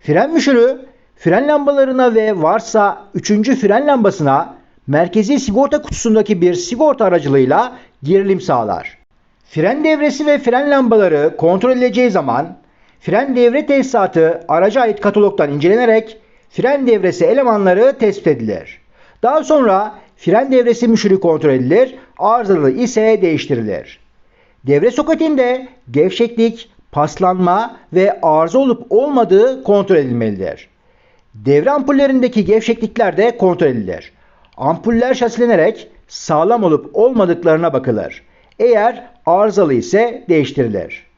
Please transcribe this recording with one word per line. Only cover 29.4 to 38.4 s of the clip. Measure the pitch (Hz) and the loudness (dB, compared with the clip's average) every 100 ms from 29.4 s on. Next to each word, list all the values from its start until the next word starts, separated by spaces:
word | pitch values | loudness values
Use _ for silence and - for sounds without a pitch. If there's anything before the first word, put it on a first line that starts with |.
| 240 262 | 2 0
kontrol | - 202 196 175 | 0 0 2 0
edilmelidir. | 135 120 113 98 90 - - _ _ _ _ _ _ | 0 -2 -4 -4 -8 -10 -18 _ _ _ _ _ _
Devre | - - 143 180 | -10 0 2 2
ampullerindeki | 294 269 277 277 262 240 220 | -2 0 0 2 2 0 0
gevşeklikler | 180 214 220 226 214 - 208 170 | 0 0 0 -4 -4 -2 -2 0
de | 226 240 | -2 0
kontrol | 190 175 160 | -2 2 0
edilir. | 120 95 85 - _ _ _ _ - | -2 -6 -10 -14 _ _ _ _ -6
Ampuller | 135 160 220 233 240 | -4 -4 -2 -2 0
şasilenerek | 262 240 226 240 196 160 226 - _ _ | -2 -2 0 2 2 2 -2 -14 _ _
sağlam | - - 156 170 240 | -20 -4 0 2 0
olup | 190 151 - - | 2 0 -2 0
olmadıklarına | 233 247 185 170 170 156 170 | 0 2 0 0 0 0 0
bakılır. | 135 131 107 80 - _ _ | -2 -2 -4 -6 -14 _ _